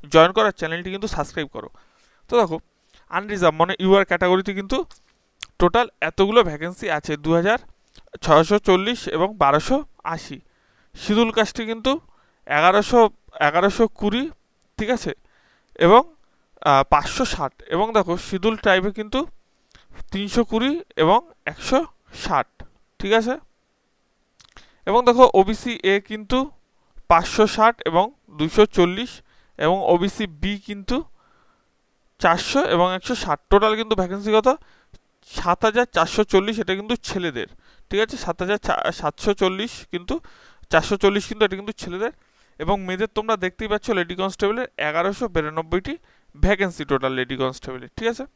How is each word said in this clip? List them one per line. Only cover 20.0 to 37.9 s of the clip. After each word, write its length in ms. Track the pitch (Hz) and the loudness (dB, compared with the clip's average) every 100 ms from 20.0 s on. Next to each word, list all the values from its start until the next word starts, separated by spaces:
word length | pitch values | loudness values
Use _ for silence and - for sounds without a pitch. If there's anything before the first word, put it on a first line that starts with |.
| - | -10
তিনশো 340 | 196 202 240 | -8 -2 -2
কুড়ি 360 | 233 220 262 330 - - | 0 0 -2 -4 -8 0
এবং 340 | 160 220 330 _ | 4 2 0 _
একশো 400 | - - - 262 320 _ _ - | -12 -10 -2 0 -2 _ _ -12
ষাট, 220 | - 147 - _ - _ _ _ | -4 -2 -2 _ -20 _ _ _
ঠিক 140 | 196 | 0
আছে। 260 | 226 226 285 _ _ _ _ _ _ _ _ _ _ _ - _ _ - | 0 0 -6 _ _ _ _ _ _ _ _ _ _ _ -20 _ _ 0
এবং 180 | 220 | 4
দেখো, 260 | 247 240 254 | 4 8 8
ওবিসি 440 | 190 190 220 240 233 | 8 4 0 -6 -4
এ 180 | 190 196 | 0 0
কিন্তু 500 | 196 214 208 254 269 - _ _ _ - - | -2 -14 -2 -2 -2 -10 _ _ _ -20 2
পাঁচশো 380 | 170 175 - 214 | 2 2 0 0
ষাট 360 | - 220 233 - | 4 2 2 -2
এবং 240 | 165 214 285 _ | 0 0 _ _
দুইশো 360 | 151 156 214 214 | -6 -2 2 2
চল্লিশ 560 | - 175 190 247 - _ _ _ - | 4 0 0 -10 -12 _ _ _ -4
এবং 240 | 151 190 | -2 0
ওবিসি 440 | - 175 190 - 208 | 2 2 2 -4 -8
বি 320 | 147 185 202 - | -6 -6 -6 -10
কিন্তু 380 | 202 190 247 330 - _ _ _ _ _ _ _ _ _ _ | -12 -4 -6 -6 -20 _ _ _ _ _ _ _ _ _ _
চারশো 460 | 175 175 - 269 | 2 2 0 0
এবং 300 | 359 170 180 | 2 2 0
একশো 200 | 185 - | -2 -6
ষাট। 260 | 247 185 147 _ | -8 -4 -6 _
টোটাল 260 | 202 214 220 | 4 4 0
কিন্তু 200 | 220 214 | -2 -2
ভ্যাকেন্সি 360 | 180 196 208 | -4 -6 2
কত? 160 | 214 220 302 - _ _ - _ _ _ | 2 2 -2 -6 _ _ -20 _ _ _
সাত 360 | - 175 175 | -6 -2 0
হাজার 220 | 220 220 247 | 2 0 0
চারশো 320 | - 160 - | 0 -2 0
চল্লিশ, 340 | 208 190 202 220 | 2 2 2 -6
এটা 160 | 214 | -6
কিন্তু 220 | 190 214 240 | -6 -6 -8
ছেলেদের, 440 | - 196 170 123 - - _ _ - | -6 -6 -6 -6 -12 -14 _ _ -6